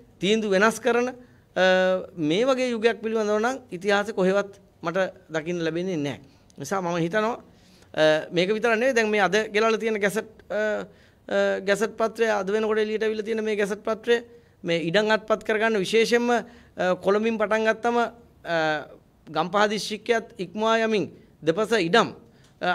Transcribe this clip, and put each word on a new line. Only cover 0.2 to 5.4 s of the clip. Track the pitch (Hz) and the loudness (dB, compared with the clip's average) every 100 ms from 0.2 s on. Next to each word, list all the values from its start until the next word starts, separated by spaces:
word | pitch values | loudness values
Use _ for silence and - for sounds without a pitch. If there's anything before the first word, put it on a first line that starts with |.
| 180 220 214 | 0 0 2
වෙනස් | 190 220 220 | 2 2 2
කරන, | 247 240 247 247 - - _ - | 0 0 0 -4 -16 -20 _ 2
අ, | 185 185 185 185 - 180 | 4 4 2 0 -4 -4
මේ | 151 175 254 | 0 2 2
වගේ | 254 254 | 2 0
යුගයක් | 233 226 226 | 0 0 0
පිළිබඳව | 226 226 208 214 | -2 -2 0 0
නම් | 240 - - | 0 -4 -8
ඉතිහාසෙ | 175 196 202 208 | -6 0 0 0
කොහෙවත් | 214 185 196 202 - _ _ | 0 2 2 -2 -10 _ _
මට | 165 180 185 - - | -4 -2 -2 -6 -8
දකින්න | 156 | -6